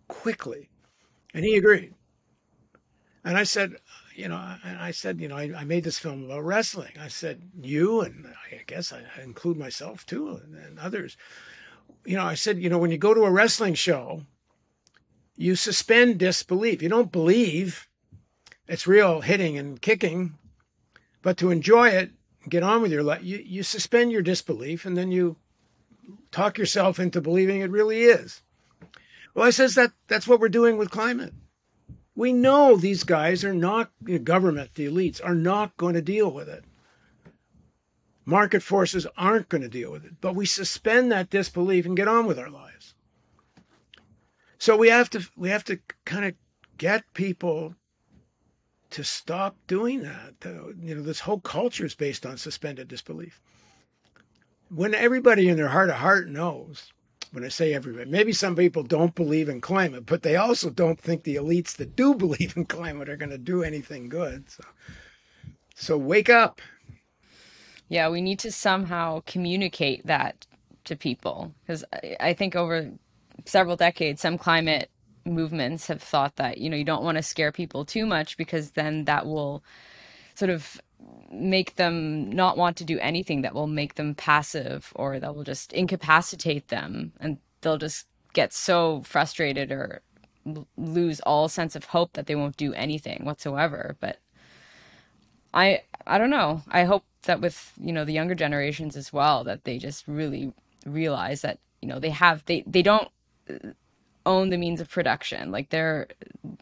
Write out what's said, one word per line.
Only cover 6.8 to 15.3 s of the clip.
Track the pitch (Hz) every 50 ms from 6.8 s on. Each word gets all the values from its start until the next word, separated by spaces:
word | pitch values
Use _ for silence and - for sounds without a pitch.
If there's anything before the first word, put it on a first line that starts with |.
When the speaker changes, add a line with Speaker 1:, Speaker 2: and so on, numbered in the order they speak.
| 165 - - 147
Speaker 1:
I | 151 131
said, | - - 165 160 131 117 - - - 180
"You, | 131 131 147 151 175 208 226 226
and | 185 - - - - - - - - -
I | - - -
guess | - 135 180 175 -
I, | 131 123 120 123 - 135
I |
include | 135 127 110 - - 175 170
myself | 151 139 127 - - 143 - - - -
too, | - 185 254 302 190 - -
and, | - 151 156
and | 151 151 151 151 156
others." | 151 185 220 208 - - - _ - - - - - - - - - - - _ _ _ - _ -
You | - 185
know, | 190 180
I | 170 160
said, | - - 214 208 175
you | 180 170
know, | 175 170
when | 175 170
you | 165 147
go | - 208 220
to | 226 214
a | 196
wrestling | 180 196 220 226 - - 220 190 160
show, | - - 180 156 131 120 - 165 156 143 - _ _ _ _ _ _ _ _ _ _ _ _ _ _ _ _ _ _ _ _